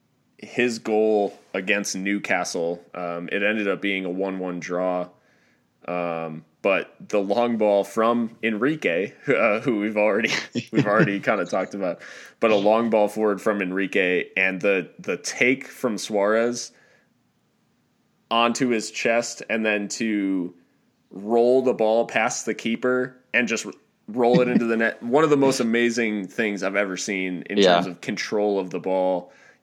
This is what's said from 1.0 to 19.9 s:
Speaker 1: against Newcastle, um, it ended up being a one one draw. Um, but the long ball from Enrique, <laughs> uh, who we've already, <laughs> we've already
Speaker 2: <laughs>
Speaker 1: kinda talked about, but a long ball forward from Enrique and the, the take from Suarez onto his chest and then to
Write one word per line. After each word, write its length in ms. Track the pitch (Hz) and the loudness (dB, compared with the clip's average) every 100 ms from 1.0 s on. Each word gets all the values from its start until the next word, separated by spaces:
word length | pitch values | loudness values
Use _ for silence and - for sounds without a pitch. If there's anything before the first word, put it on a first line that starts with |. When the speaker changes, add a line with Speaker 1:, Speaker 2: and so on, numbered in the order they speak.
| 110 107 98 - _ | 4 2 0 -6 _
Speaker 1:
against 420 | 95 95 104 98 95 | -6 -2 -2 -2 -4
Newcastle, 880 | 98 101 - 92 87 87 85 87 - 90 | -2 -2 -2 -2 -2 -2 -2 -4 -10 -10
um, 340 | 87 85 87 | -8 -6 -6
it 120 | 101 | -2
ended 240 | 101 110 98 | 0 0 -2
up 140 | 90 | -2
being 240 | 101 95 92 | -2 -2 -4
a 40 | |
one 300 | 90 98 95 | -4 -4 -4
one 200 | 90 90 | -6 -8
draw. 480 | 82 87 92 90 90 _ _ _ _ _ _ _ - | -6 -2 -2 -2 -6 _ _ _ _ _ _ _ -8
Um, 580 | 87 87 82 82 80 - _ | -6 -4 -6 -8 -10 -16 _
but 320 | 101 92 - - 95 | 0 2 -2 -14 -4
the 80 | 104 | -2
long 380 | 98 110 120 113 | 0 0 2 2
ball 260 | 107 101 | 4 4
from 540 | 95 113 113 120 113 - | 2 2 2 2 -2 -2
Enrique, 720 | 113 104 131 156 95 85 101 - | -4 0 0 0 0 0 -2 -6
<laughs> 80 | - | -2
uh, 320 | 123 110 107 | 2 2 2
who 180 | 131 107 | 0 0
we've 180 | 104 104 | 0 2
already, 340 | 107 101 113 - - | 2 2 0 -2 -4
<laughs> 180 | 123 - | -8 -2
we've 140 | 110 104 | 0 2
already 320 | 110 101 98 | 4 2 0
Speaker 2:
<laughs> 80 | 127 | 0
Speaker 1:
kinda 160 | 104 87 | 0 0
talked 280 | 98 90 | -2 -2
about, 280 | 101 92 85 - - - - | -4 -4 -4 -12 -20 -18 0
but 120 | 113 | 4
a 40 | 104 | 4
long 340 | 104 110 117 | 6 4 4
ball 180 | 110 104 | 4 2
forward 340 | 110 107 101 | 2 0 2
from 200 | 113 101 | 0 0
Enrique 640 | 92 95 95 98 90 90 - 95 | -2 -2 0 2 2 0 -2 -2
and 240 | 95 92 | 0 0
the, 280 | 101 95 82 - | 0 0 -2 -12
the 180 | 101 90 | -8 -6
take 500 | - - 127 135 - | -6 0 0 0 -6
from 300 | - 123 101 | -6 -6 -4
Suarez 720 | - 104 101 113 120 123 - _ _ _ _ _ _ _ _ _ _ _ _ _ _ _ - | -4 0 2 2 0 -4 -10 _ _ _ _ _ _ _ _ _ _ _ _ _ _ _ -2
onto 400 | 117 117 117 127 | 2 2 2 0
his 220 | 113 - | 0 -2
chest 520 | - 123 117 117 - - | -4 0 0 -2 -10 -6
and 160 | 110 110 | -2 0
then 220 | 104 | 0
to 640 | 101 | -4